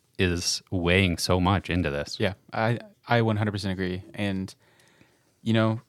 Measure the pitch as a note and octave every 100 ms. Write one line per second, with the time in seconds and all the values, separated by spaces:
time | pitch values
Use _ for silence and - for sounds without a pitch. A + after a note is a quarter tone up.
0 | _ - F#2 E2+ - - - F#2 E2+ F#2
1 | F#2+ F2 - F#2 F2+ G2 - E2+ E2 C#2+
2 | D2 - G#2 F#2+ - - A2+ A#2+ - _
3 | - A#2 A2+ G#2 G#2+ G2 F#2+ F#2 F#2 F2+
4 | - - G2+ F#2+ F#2 - _ _ _ _
5 | _ _ _ _ - A2+ A2 A2+